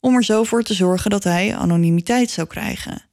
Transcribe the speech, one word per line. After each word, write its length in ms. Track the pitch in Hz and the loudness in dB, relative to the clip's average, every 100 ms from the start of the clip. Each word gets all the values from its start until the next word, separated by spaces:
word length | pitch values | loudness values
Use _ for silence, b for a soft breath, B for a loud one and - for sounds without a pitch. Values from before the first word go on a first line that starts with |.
om 140 | 254 | 2
er 100 | 254 | 2
zo 200 | 226 214 | 4 2
voor 180 | 226 233 | 2 0
te 120 | 226 | -2
zorgen 360 | 202 185 185 208 | 0 2 2 0
dat 140 | 202 | -2
hij 320 | 180 175 196 - | 0 0 0 -2
anonimiteit 720 | 175 170 170 170 170 240 240 | 0 2 2 2 0 0 0
zou 160 | - 160 | -2 -8
krijgen. 560 | - - - - - _ | -8 -8 -8 -10 -12 _